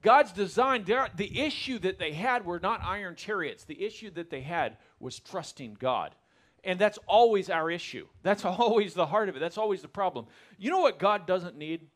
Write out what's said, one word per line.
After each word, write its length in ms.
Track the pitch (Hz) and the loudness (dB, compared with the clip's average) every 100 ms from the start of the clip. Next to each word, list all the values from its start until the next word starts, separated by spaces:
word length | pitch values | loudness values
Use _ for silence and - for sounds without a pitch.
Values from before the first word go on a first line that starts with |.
God's 300 | 208 262 294 | 8 6 6
design, 500 | 180 190 196 262 254 | 0 -2 2 2 2
their, 260 | 185 240 254 170 | 0 0 0 -4
the 240 | 202 - | -6 -2
issue 380 | 294 - - 240 | -2 -2 -6 -4
that 220 | 175 - | -4 -4
they 120 | 165 | -6
had 320 | 151 240 247 | -4 -2 -2
were 140 | 185 175 | -4 -4
not 240 | 185 220 | -2 -4
iron 320 | 170 196 190 | -4 -6 -8
chariots. 480 | 165 - 208 151 - | -12 -6 -4 -4 -8
The 180 | - 151 | -16 -8
issue 260 | 202 220 214 | -8 -8 -14
that 200 | 165 170 | -12 -10
they 100 | 139 | -10
had 360 | 135 170 127 104 _ _ | -6 -2 -4 -6 _ _
was 220 | - - | -14 -14
trusting 560 | - 190 147 - 123 104 | -10 -10 -10 -14 -16 -4
God. 380 | 127 117 78 _ _ _ _ _ | -2 -2 -4 _ _ _ _ _
And 140 | 190 180 | -6 0
that's 200 | 208 208 - | 0 0 4
always 420 | 208 240 208 180 | 6 8 6 0
our 220 | 165 160 | -2 0
issue. 380 | 170 - 110 - - | -4 -8 -12 -14 -6
That's 200 | 180 202 | 0 0
<laughs> 0 | |
always 500 | 196 180 233 220 202 | 0 2 4 4 2
the 120 | 165 160 | 0 2
heart 220 | 202 208 | 2 0
of 80 | 135 | -2
it. 20 | |
That's 200 | 165 208 | -6 -2
always 240 | 214 190 | -2 -2
the 60 | 151 | -6
problem. 380 | - 190 135 113 - - - | -2 -2 -2 -12 -20 -20 -8
You 120 | 220 | -2
know 100 | 370 | 4
what 180 | 311 - | 2 4
God 280 | 190 208 170 | 2 2 0
doesn't 300 | 185 175 143 | -2 -2 -12
need? 300 | 151 165 160 | -8 -8 -10